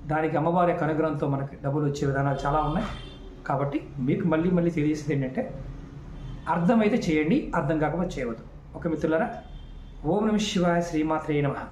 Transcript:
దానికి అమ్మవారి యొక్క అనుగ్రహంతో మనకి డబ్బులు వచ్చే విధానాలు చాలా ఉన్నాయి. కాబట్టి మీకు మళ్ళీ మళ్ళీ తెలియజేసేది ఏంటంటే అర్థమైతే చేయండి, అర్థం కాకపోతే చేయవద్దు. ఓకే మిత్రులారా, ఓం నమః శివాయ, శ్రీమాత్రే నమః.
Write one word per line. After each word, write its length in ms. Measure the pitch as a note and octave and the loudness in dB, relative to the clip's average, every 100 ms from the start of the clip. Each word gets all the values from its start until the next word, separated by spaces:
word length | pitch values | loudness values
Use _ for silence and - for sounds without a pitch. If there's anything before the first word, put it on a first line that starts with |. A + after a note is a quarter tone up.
| - | -2
దానికి 320 | D3+ D#3+ D3+ | 0 2 2
అమ్మవారి 340 | D#3+ F3+ F3 | 2 4 2
యొక్క 120 | E3+ | 2
అనుగ్రహంతో 440 | D3+ D#3 D#3 D3 C#3+ | 0 2 0 0 0
మనకి 300 | C3+ C3+ - | -2 -4 -6
డబ్బులు 220 | C#3+ D3 D3 | -2 0 0
వచ్చే 220 | C#3 C#3 | 0 0
విధానాలు 300 | C3+ C#3 C3+ C#3+ | 2 0 0 0
చాలా 160 | D#3 | 2
ఉన్నాయి. 240 | D3 E3+ A3+ - - - - - - | 2 -2 -4 -8 -12 -14 -16 -10 -2
కాబట్టి 400 | C#3 C#3+ D#4 - - | 0 0 -2 -6 -4
మీకు 280 | B2+ C#3 F3+ | 0 2 2
మళ్ళీ 240 | D#3+ F3 | 2 4
మళ్ళీ 200 | F3+ E3+ | 4 2
తెలియజేసేది 420 | D#3+ D3+ D3+ - | 2 0 0 0
ఏంటంటే 400 | C#3 B2+ - - - - - - - - - - - - | 0 0 -2 -4 -8 -10 -12 -12 -14 -14 -12 -10 -10 -2
అర్థమైతే 460 | E3+ E3+ A3+ G#3 A#3+ | 2 4 6 6 4
చేయండి, 560 | - D#3 D3+ C4 - F3 | 2 2 4 2 2 -2
అర్థం 240 | D3 D#3 | 0 2
కాకపోతే 400 | D3+ E3+ F3+ C#3+ | 2 0 -2 -4
చేయవద్దు. 580 | B2 A2+ - - - D3 | -6 -6 -12 -18 -16 -6
ఓకే 120 | E3+ | -2
మిత్రులారా, 400 | D#3 D#3+ D#3+ - - - - - - - - D3 | 0 2 2 0 -4 -12 -14 -14 -14 -16 -6 0
ఓం 220 | G3 A3 | 2 4
నమః 100 | G#3 | 2
శివాయ, 440 | G#3 F#3 F3 E3+ | 2 2 4 2
శ్రీమాత్రే 600 | E3+ D#3+ D#3 D#3 - D3 | 2 0 2 0 2 2
నమః. 260 | C#3+ - - | 2 -2 -8